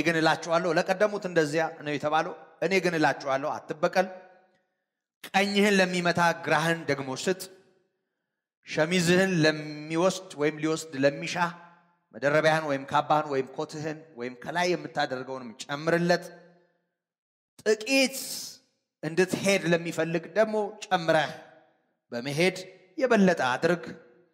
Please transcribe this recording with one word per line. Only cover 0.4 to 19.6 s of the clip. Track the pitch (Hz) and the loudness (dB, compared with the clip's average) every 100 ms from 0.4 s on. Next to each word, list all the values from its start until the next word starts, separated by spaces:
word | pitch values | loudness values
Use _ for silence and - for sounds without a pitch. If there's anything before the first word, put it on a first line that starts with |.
| 170 170 180 | 0 0 2
ለቀደሙት | 160 185 180 208 202 185 | 0 0 2 0 0 -2
እንደዚያ | 170 151 156 160 165 | 0 2 0 -2 -4
ነው | 147 | -6
የተባለው። | 147 156 156 165 - - _ | -4 0 0 -2 -8 -18 _
እኔ | 165 190 | 0 2
ግን | 175 165 | 2 2
እላችኋለሁ | 147 135 143 135 147 | 2 2 -2 -2 -2
አትበቀል፣ | 117 - 156 175 185 190 - - - _ _ _ _ _ _ _ _ | -6 -8 -4 0 2 0 -4 -20 -20 _ _ _ _ _ _ _ _
ቀኝህን | - 190 202 202 208 196 | -2 0 2 4 4 4
ለሚመታ | 185 180 175 170 170 165 | 4 2 0 2 2 2
ግራህን | 143 156 165 165 151 | 0 2 2 -2 -2
ደግሞ | 135 135 131 | -4 -4 -4
ስጥ፣ | - 185 - - _ _ _ _ _ _ _ _ _ _ - | -2 -2 -4 -18 _ _ _ _ _ _ _ _ _ _ -8
ሸሚዝህን | - 156 185 165 180 190 175 | -2 2 2 4 4 4 4
ለሚወስድ | 156 151 151 151 151 165 185 180 - | 2 2 -6 -12 -6 0 2 0 -10
ወይም | 139 147 151 | -2 -2 0
ሊወስድ | 156 160 - 135 | -4 -4 -6 0
ለሚሻ | 143 151 165 180 175 - - - _ _ _ | 0 0 -6 -2 -4 -4 -18 -20 _ _ _
መደረቢያህን | 110 135 151 156 160 156 | -4 2 4 4 2 0
ወይም | 139 135 | -4 0
ካባህን | 143 147 151 151 | -2 2 0 2
ወይም | 135 131 | -2 -4
ኮትህን | - 156 156 151 156 - - | -6 -8 -8 -10 -10 -14 -12
ወይም | 120 123 | -12 -10
ከላይ | - 165 180 | -8 -2 0
የምታደርገውንም | 165 151 147 147 127 131 131 123 107 | -2 -4 -4 -4 -4 -8 -12 -12 -14
ጨምርለት፣ | - 143 160 170 170 175 175 - - _ _ _ _ _ _ _ _ _ _ _ | -8 -6 0 0 2 0 -2 -18 -20 _ _ _ _ _ _ _ _ _ _ _
ጥቂት | 208 214 240 269 262 - - - - - _ _ _ _ | -2 -2 2 2 2 0 -10 -10 -12 -18 _ _ _ _
እንድትሄድ | 151 165 180 - 196 196 | -4 0 0 0 0 0